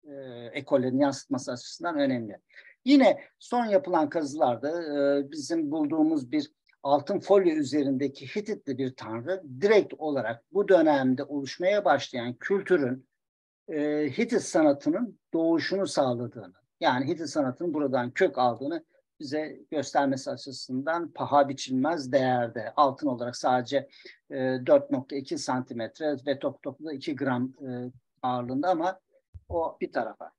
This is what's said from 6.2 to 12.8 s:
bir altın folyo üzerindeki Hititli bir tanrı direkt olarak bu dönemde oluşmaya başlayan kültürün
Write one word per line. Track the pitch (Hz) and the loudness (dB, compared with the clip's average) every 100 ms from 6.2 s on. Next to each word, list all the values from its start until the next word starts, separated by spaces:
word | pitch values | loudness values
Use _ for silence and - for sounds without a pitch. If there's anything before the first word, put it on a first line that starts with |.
| 123 | 0
bir | 151 143 _ _ _ | -4 -4 _ _ _
altın | 139 143 - 202 | 2 2 2 -4
folyo | - 202 180 156 | 4 6 6 2
üzerindeki | 135 147 139 131 139 - 135 208 | -2 0 0 0 -4 -6 -10 -8
Hititli | 208 208 - 123 | -6 -8 -8 -6
bir | 131 - | -6 -6
tanrı | 107 113 127 190 160 127 | -10 -8 -6 -8 -8 -2
direkt | 196 214 156 | 4 4 4
olarak | - 156 139 110 117 _ | -6 -4 -4 -4 -8 _
bu | 185 202 | -2 4
dönemde | 180 160 143 131 127 | 6 6 4 2 0
oluşmaya | 139 143 135 - 180 208 180 | -2 -6 -6 -2 0 2 4
başlayan | 139 - 127 117 | 2 0 -8 -8
kültürün | 123 - 196 196 180 | -8 -2 -2 2 2